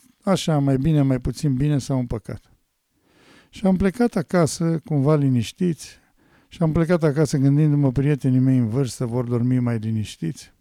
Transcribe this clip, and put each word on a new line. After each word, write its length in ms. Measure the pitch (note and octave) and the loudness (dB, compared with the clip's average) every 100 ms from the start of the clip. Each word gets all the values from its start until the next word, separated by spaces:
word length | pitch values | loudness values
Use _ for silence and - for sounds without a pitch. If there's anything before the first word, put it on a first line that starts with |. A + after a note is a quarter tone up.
| _ _ | _ _
așa, 360 | G3 F3+ F3 D3+ | -2 0 0 0
mai 180 | C#3 C3 | 2 2
bine, 240 | D#3 D3+ | 2 2
mai 180 | C3+ B2+ | 2 0
puțin 340 | C3+ - D3+ | -4 -4 -2
bine, 240 | B2+ D3 C#3+ | 0 0 -2
s-au 220 | C3 C3 | -2 -4
împăcat. 520 | A#2+ A#2 - - _ _ _ _ _ _ _ _ _ - _ | -4 -8 -10 -16 _ _ _ _ _ _ _ _ _ -20 _
Și 160 | - F#3+ | -4 0
am 100 | F3+ | 2
plecat 400 | G3 - A#3+ F#3+ | 0 0 -2 -2
acasă, 640 | - F3+ D3+ - E3 E3 - | -2 0 0 0 -2 -2 -2
cumva 300 | D3 C#3 D#3 | 0 2 2
liniștiți, 880 | C#3 B2 G#2 - F3+ - - - _ _ _ _ _ | 2 0 -2 -4 -4 -4 -10 -20 _ _ _ _ _
și 160 | - | -4
am 80 | E3 | -2
plecat 320 | D#3+ E3 F3 | 0 0 2
acasă 340 | D#3 C#3+ D3 C#3+ | 2 2 0 2
gândindu-mă, 540 | C#3 C#3+ D#3 C#3+ C#3+ | 2 4 2 2 0
prietenii 480 | B2 C#3 C#3+ C3+ B2+ | 0 -2 0 0 2
mei 180 | C3 C3 | 2 2
în 100 | A2+ | 0
vârstă 380 | B2+ B2 - A#2+ | -2 -4 -6 -6
vor 220 | B2 A#2+ | -4 -2
dormi 320 | A#2+ B2 B2+ | -2 0 0
mai 180 | A#2+ A2+ | -2 -4
liniștiți. 760 | A2 A2 G#2 - E3 - - _ | -4 -4 -6 -8 -10 -10 -18 _